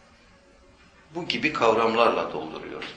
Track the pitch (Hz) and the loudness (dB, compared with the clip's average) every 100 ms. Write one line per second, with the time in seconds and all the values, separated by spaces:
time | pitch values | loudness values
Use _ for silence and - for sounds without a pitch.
0 | _ _ _ _ _ _ _ _ _ _ | _ _ _ _ _ _ _ _ _ _
1 | _ 160 165 117 143 - 117 110 113 113 | _ -10 -4 -2 -2 2 2 4 2 4
2 | 113 90 80 78 80 80 78 - - | 4 4 -4 -6 -10 -12 -12 -12 -14